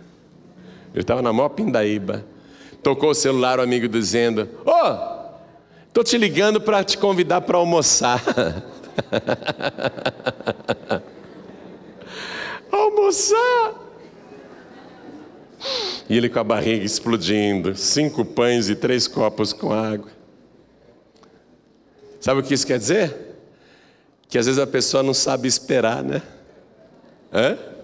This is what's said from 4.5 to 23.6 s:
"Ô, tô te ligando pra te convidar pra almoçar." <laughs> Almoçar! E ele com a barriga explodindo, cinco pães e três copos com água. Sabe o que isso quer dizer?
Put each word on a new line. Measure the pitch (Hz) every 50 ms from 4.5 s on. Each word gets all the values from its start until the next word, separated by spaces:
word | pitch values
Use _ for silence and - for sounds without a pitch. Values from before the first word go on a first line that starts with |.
| - - -
"Ô, | - 320 339 311 202 - - - - - - - - - - - - - - - _ - - - _
tô | - 233 233
te | 226 233 233
ligando | 220 196 151 151 202 214 214 214
pra | 214 214 214 196 190
te | - - -
convidar | - 202 196 175 180 143 170 180
pra | 175 - - 175
almoçar." | 175 175 175 165 143 165 - - - 123 123 120 -
<laughs> | - - - 110 82 80 90 - - - - - - - - - - - 107 - - 120 - - - - - - 139 - - - - - - - - - - - - - - - - - - - - 113 - - - - - - - - - - - - - - - - - - - - - - - - - - - - - - - - - - - - - - -
Almoçar! | - 403 427 427 427 415 403 392 359 - - - 403 453 480 494 494 480 453 440 440 - - - - - - - - - - - - - - - - - - - - - - - - - - - - - - - - - - - - - - 539 539 494 440 370 359 - - -
E | 110 117
ele | 120 120
com | - 120
a | 113
barriga | 107 113 110 - 113 113 110 98
explodindo, | 104 - - - 117 117 110 82 85 107 107 104 104 101 95 82 92 98
cinco | 98 - - - 143 151 151 151 - 113
pães | 95 - - 120 120 120 120 113 95
e | 104
três | - - 127 127 123 110 -
copos | - - 120 107 104 - 110 104 -
com | - - 180
água. | 110 110 110 110 107 104 101 - - - - - - - - _ _ - _ _ _ _ _ - - _ _ _ _ _ - - - - _ _ _ _ _ _ _ _ _ _ _ _ - - - -
Sabe | - - 135 139
o | 131
que | 135 143
isso | 120 - -
quer | 135 123
dizer? | 104 113 165 220 196 151 123 - - - - - - - - _